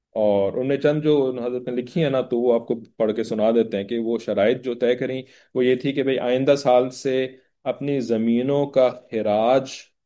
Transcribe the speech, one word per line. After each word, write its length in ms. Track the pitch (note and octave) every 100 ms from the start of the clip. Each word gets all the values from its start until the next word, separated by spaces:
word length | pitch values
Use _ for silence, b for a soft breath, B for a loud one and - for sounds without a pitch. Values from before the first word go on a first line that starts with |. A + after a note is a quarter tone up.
| _ A2
और 420 | G#2+ G2+ G2 B2
उनने 180 | B2+ C#3+
चंद 260 | D3 D3+
जो 300 | D3+ D3 C3
हजरत 320 | B2+ A#2+ B2 B2
ने 60 | B2
लिखी 240 | B2 F3
है 100 | D3+
ना, 120 | C3+
तो 180 | B2 A#2+
वो 120 | B2
आपको 220 | A#2 A#2
पढ़ 380 | A#2 - - A2
के 120 | A2
सुना 280 | A2 A2 G#2+
देते 240 | A#2 A2+ G2+
हैं 100 | G2+
कि 120 | A#2
वो 200 | A2+ A2+
शराइत 440 | A2+ G2+ G#2 C3
जो 120 | B2+
तय 200 | A#2+ B2
करी, 300 | B2 B2+ C3 B2 b b C3
वो 60 |
ये 140 | B2+ B2+
थी 160 | C3+
कि 100 | C#3
भाई, 140 | C3+ C3
आइंदा 380 | B2 B2+ C3+
साल 340 | C#3 C#3 B2 C3
से 520 | B2+ C#3 C3 C3 - b b C3+
अपनी 340 | B2 C#3+ C#3
जमीनों 640 | A2+ A2+ A2+ A#2 B2+ C#3+ C#3+
का 220 | C3+ B2+
खिराज 920 | B2 - A2+ G#2 G#2 A2+ C3 B2+ - - _